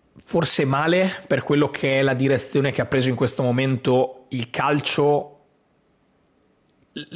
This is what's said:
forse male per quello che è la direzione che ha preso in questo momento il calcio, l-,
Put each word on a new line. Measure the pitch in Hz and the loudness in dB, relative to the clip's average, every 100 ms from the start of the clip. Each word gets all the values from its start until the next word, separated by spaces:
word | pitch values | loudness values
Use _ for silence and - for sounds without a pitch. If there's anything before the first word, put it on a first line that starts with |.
| _ - | _ -20
forse | - 170 151 - | -6 -2 0 0
male | 139 139 160 180 190 - - | 0 0 0 2 0 -2 -4
per | 131 | -2
quello | - 147 143 | 0 0 0
che | - 135 135 | -2 -2 2
è | |
la | 135 | 2
direzione | 123 135 127 - 143 139 | 2 0 0 0 0 0
che | 131 | -2
ha | 117 | -2
preso | 135 127 | 0 0
in | 120 | 0
questo | 127 - | 0 0
momento | 123 123 135 123 139 127 127 - - | 0 0 0 -2 2 2 0 -4 -12
il | 131 117 | -10 -8
calcio, | - 135 151 - - 147 147 - - _ _ _ _ _ _ _ _ _ _ _ _ _ _ _ | -4 0 0 -2 0 2 2 -2 -14 _ _ _ _ _ _ _ _ _ _ _ _ _ _ _
l-, | - 147 | -16 -16